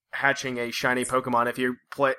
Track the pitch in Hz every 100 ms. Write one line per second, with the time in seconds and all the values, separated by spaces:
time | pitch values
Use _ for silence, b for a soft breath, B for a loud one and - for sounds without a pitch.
0 | _ - 139 135 135 120 120 113 131 123
1 | 123 131 127 120 120 123 127 123 _ -
2 | 135